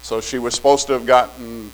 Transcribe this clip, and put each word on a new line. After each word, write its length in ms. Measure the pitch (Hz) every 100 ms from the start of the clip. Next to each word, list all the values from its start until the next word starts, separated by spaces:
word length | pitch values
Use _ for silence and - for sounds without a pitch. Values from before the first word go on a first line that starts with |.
So 180 | - 113
she 180 | - 131
was 140 | 120
supposed 360 | 120 139 139 -
to 60 |
have 120 | 127 117
gotten, 640 | 127 117 120 117 117 107